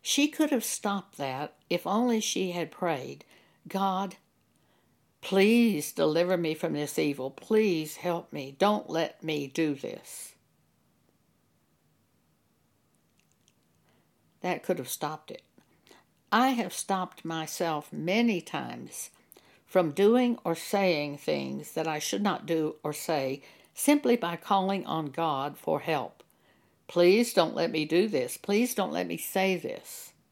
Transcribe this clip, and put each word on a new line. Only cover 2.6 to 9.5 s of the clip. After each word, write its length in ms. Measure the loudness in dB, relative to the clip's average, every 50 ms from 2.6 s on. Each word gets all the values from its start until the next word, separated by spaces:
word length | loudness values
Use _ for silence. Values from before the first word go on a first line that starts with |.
| -6 -6
prayed, 560 | -6 -4 -2 -2 -2 -2 -4 -10 -12 -14 -16 _ -20 -20 _ _ _ _ _
"God, 500 | -8 -4 -2 0 0 0 -2 -4 -6 -8 -14 _ _ _ _ _ _ _ _ _ _ _ _ _ _ _ _ _ _ _ _
please 720 | -8 0 4 4 6 6 6 6 6 4 4 0 -2 -6 -2
deliver 460 | 0 2 2 4 2 2 2 2 0
me 160 | 0 -2 -2
from 180 | -2 -2 -4 -2
this 260 | -2 -4 -4 -2 0
evil. 320 | 0 0 0 -2 -6 -10
Please 680 | -10 -12 -4 2 2 4 4 4 2 0 -2 -6 -10
help 360 | -6 -4 -2 -2 -2 -4 -8 -10
me. 200 | -10 -10 -10 -2
Don't 360 | 2 2 4 4 2 -2 -4
let 340 | -2 -2 -2 -2 -4 _ -6
me 240 | -4 -4 -2 -4
do 280 | -4